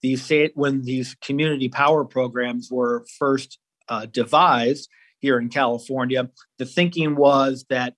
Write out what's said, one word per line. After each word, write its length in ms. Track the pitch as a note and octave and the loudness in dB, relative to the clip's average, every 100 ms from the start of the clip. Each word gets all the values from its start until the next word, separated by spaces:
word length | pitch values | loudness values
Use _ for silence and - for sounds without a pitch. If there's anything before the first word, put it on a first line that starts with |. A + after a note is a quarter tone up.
these 200 | C3 C3 | -4 -4
sa-, 300 | - D3+ D3+ | 0 2 2
when 300 | C#3+ C#3+ C3+ | 0 -2 -2
these 320 | B2+ C3 B2+ - | -4 -6 -6 -10
community 520 | - C#3 D#3 C#3 B2+ | -6 -2 -2 -2 -4
power 380 | C#3+ C#3+ D#3 B2+ | 0 2 2 0
programs 640 | C3 B2+ B2 B2 B2 - | -4 -2 -4 -4 -6 -6
were 320 | B2+ A#2+ A#2+ - - | -2 -2 -2 -8 -4
first, 400 | C#3 C3+ - - _ _ - | -2 -2 -4 -20 _ _ -8
uh, 160 | A2+ A2+ | -8 -4
devised 800 | B2 A2+ D3+ F3 B2 A#2 D3 - _ _ _ | -4 2 4 4 4 2 -2 -8 _ _ _
here 220 | C#3 B2 | 0 0
in 100 | A#2+ | 0
California, 800 | C#3+ B2 A#2+ - C3 B2+ B2+ B2+ _ _ - | 0 0 -2 -6 -4 -2 -2 -4 _ _ -12
the 60 | B2+ | -6
thinking 500 | - F3 E3 D#3 C#3+ | -2 0 0 -2 4
was 500 | C#3+ C#3 C3+ C3 - | 6 6 2 -2 -4
that 260 | C3 B2 | -4 -4